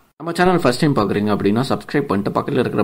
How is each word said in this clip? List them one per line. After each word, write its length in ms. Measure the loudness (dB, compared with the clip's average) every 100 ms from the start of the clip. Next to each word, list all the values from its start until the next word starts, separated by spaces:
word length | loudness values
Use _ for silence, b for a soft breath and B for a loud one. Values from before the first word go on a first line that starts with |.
| b -14
நம்ம 140 | -8 0
சேனல் 240 | 2 4
ஃபர்ஸ்ட் 180 | 2 2
டைம் 120 | 2 2
பார்க்குறீங்க 320 | 0 0 0 0
அப்படின்னா, 280 | 2 2 0
சப்ஸ்கிரைப் 360 | -4 -2 -4 -2
பண்ணிட்டு 200 | -2 -2 -4
பக்கத்துல 260 | -2 0
இருக்கிற 200 | 0 0